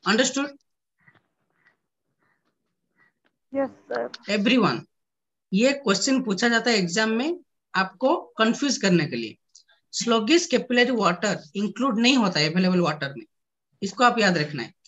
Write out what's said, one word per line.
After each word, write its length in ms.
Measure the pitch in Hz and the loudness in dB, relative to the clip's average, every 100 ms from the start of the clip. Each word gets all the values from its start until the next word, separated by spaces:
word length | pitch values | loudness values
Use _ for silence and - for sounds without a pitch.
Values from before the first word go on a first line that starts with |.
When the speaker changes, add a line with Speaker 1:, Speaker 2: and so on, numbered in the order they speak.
| 185 | 0
Speaker 1:
Understood? 400 | 220 262 277 285 - _ _ _ _ _ _ _ _ _ _ _ _ _ _ _ _ _ _ _ _ _ _ _ _ _ _ _ _ _ 269 | 2 2 -2 -6 -10 _ _ _ _ _ _ _ _ _ _ _ _ _ _ _ _ _ _ _ _ _ _ _ _ _ _ _ _ _ -6
Speaker 2:
Yes 140 | 262 - - | -6 -8 -10
sir। 180 | 240 240 - - | -8 -8 -12 -6
Speaker 1:
Everyone, 520 | 208 208 254 175 117 - _ _ _ _ _ _ | -2 2 2 2 -2 -10 _ _ _ _ _ _
ये 200 | 190 254 | 2 2
question 500 | 277 - 196 - 262 | 2 -2 0 0 -2
पूछा 260 | 214 190 233 | -2 -2 0
जाता 220 | 233 233 | 0 0
है 60 | 214 | 0
एग्जाम 320 | 175 180 220 | 0 -2 -2
में 300 | 226 294 349 _ _ _ 185 | -2 -4 -6 _ _ _ -4
आपको 400 | 190 - 262 359 | -4 -2 0 0
confuse 560 | - - 220 233 285 214 | -4 0 0 2 -2 0
करने 300 | 196 175 147 | 2 2 2
के 80 | 120 | -4
लिए। 220 | 113 - _ - _ _ _ - | -10 -14 _ -20 _ _ _ -6
Sluggish 480 | 233 226 214 339 - | 0 0 4 2 2
capillary 460 | 240 - 247 240 240 | -2 0 0 2 2
water 380 | 190 175 208 240 - 196 | 0 0 -4 -4 -8 -6
include 440 | 208 - 262 214 | -6 -2 -2 2
नहीं 180 | 240 254 | 2 2
होता 220 | 202 156 | 2 0
है 120 | 151 | 0
available 280 | 175 185 180 | 0 2 2
water 340 | 165 151 135 | 0 -2 -8
में, 120 | 139 - _ _ _ _ _ | -10 -18 _ _ _ _ _
इसको 220 | 196 - | -10 2
आप 160 | 247 226 | 2 4
याद 180 | 202 170 | 2 2
रखना 260 | 147 147 | -2 -6
है। 100 | 110 _ | -10 _